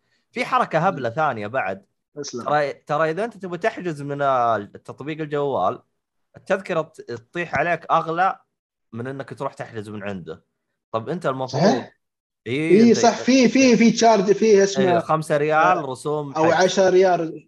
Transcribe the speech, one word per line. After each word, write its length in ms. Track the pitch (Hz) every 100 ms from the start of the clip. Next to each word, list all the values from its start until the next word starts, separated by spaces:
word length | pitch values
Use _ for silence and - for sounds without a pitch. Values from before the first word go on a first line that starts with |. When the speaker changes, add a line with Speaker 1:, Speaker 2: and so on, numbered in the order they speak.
| _ _ _
Speaker 1:
في 140 | 233 247
حركة 340 | 254 196 156
هبلة 300 | 185 160 120
Speaker 2:
مم. 60 | 127
Speaker 1:
ثانية 320 | 151 110 104
بعد. 380 | 127 95 - _ _ _ 147
Speaker 2:
أسلم. 260 | 139 120
Speaker 1:
ترى، 300 | 131 147 143
ترى 380 | - - 151 160
إذا 140 | 160 226
أنت 120 | 190
تبغى 200 | 185 175
تحجز 440 | 220 - 180 147
من 200 | 143 143
التطبيق 1000 | 139 131 117 107 101 - - 117 135 156
الجوال، 600 | 151 147 143 113 95 123 _ _ _ _ _ -
التذكرة 440 | - 196 196 165
ت-، 200 | 156 -
تطيح 540 | - 117 - 175 165 139
عليك 300 | 165 165 -
أغلى 480 | 160 160 165 190 - _ _ _ _ _
من 160 | 113 127
إنك 260 | 139 127
تروح 200 | 113 135
تحجز 360 | - 120 113 104
من 140 | 104
عنده. 400 | 101 95 80 80 _ _ _ _ _
طب 180 | 113 113
أنت 160 | 175 156
المفروض 380 | 131 131 135
Speaker 2:
صحيح؟ 380 | 196 262 - _ _ _ _ _ 113
Speaker 1:
إيه، 240 | 135 160
Speaker 2:
إيه، 180 | 196 233
Speaker 1:
أنت 80 | 208
Speaker 2:
صح، 200 | 233 208
في، 320 | - 262 226
في، 280 | 262 262 214
في 140 | 226
تشارج، 400 | - 226 220 190
في 320 | 190 220 196
اسمه، 300 | 196 - 190
Speaker 1:
إيه، 60 | 170
خمسة 380 | - 160 156 151
ريال 400 | 151 151 175 180
Speaker 2:
آه، 40 |
Speaker 1:
رسوم 520 | 139 127 151 151 143
Speaker 2:
أو 180 | 143 160
Speaker 1:
حجز. 120 | 165
Speaker 2:
عشرة 260 | 185 196 185
ريال. 580 | 185 190 170 160 -